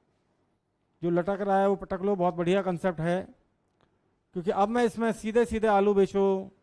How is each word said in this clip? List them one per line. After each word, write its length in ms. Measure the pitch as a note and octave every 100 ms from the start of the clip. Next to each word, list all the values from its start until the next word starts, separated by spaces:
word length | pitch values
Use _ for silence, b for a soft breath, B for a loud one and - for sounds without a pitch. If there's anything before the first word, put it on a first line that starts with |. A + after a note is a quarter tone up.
| _ _ _ _ _ _ _ _ _ _
जो 80 | E3+
लटक 280 | F3 F3 F#3+
रहा 200 | G3+ G3
है 80 | G3
वो 80 | G3
पटक 240 | G3 F#3+
लो, 160 | G3 G3+
बहुत 180 | F3+
बढ़िया 280 | E3+ E3+ G3
कॉन्सेप्ट 380 | F#3 E3+ F#3+ D#3+
है, 340 | E3 F3+ - - _ _ _ _ _ _ _ _ _
क्योंकि 180 | F#3 E3+
अब 180 | G3 G3+
मैं 160 | A#3+
इसमें 280 | A#3 G#3 A3+
सीधे 320 | A3 G#3+ A3
सीधे 220 | A#3 A3 G#3+
आलू 280 | G3 G#3
बेचो, 560 | G3 F#3+ G3 G3 F#3+ F#3+ -